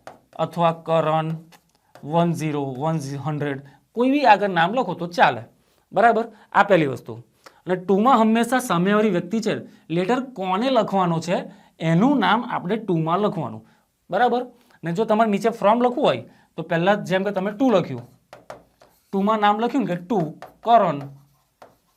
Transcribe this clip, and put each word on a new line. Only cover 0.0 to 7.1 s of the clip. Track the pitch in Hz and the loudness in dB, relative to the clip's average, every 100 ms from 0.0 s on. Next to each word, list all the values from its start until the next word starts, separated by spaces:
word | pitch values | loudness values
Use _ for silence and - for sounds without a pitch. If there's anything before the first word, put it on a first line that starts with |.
| - - _ - | -20 -20 _ -8
અથવા | 160 170 165 | -6 0 0
કરણ | 165 - 165 151 160 156 160 - - _ _ _ - | 0 -2 0 2 0 -2 -6 -12 -20 _ _ _ -16
વન | 139 165 170 | -4 0 0
ઝીરો, | 143 156 147 | 0 -2 -4
વન | 139 123 156 160 135 139 | -4 -4 -4 -4 -6 -8
હંડ્રેડ, | 147 147 147 139 - _ _ | -6 -4 -6 -8 -12 _ _
કોઈ | 220 254 | -2 0
બી | 294 | 4
આગળ | 247 202 202 | 4 4 2
નામ | 170 175 | 0 0
લખો | 254 208 | 0 -4
તો | 165 170 | -6 -4
ચાલે, | 247 170 117 117 _ _ _ _ | 2 2 2 -8 _ _ _ _
બરાબર? | 175 233 220 233 - _ | 2 4 2 -2 -10 _
આ | 185 | 2
પહેલી | 202 180 143 | 4 4 2
વસ્તુ. | 123 - | -4 -10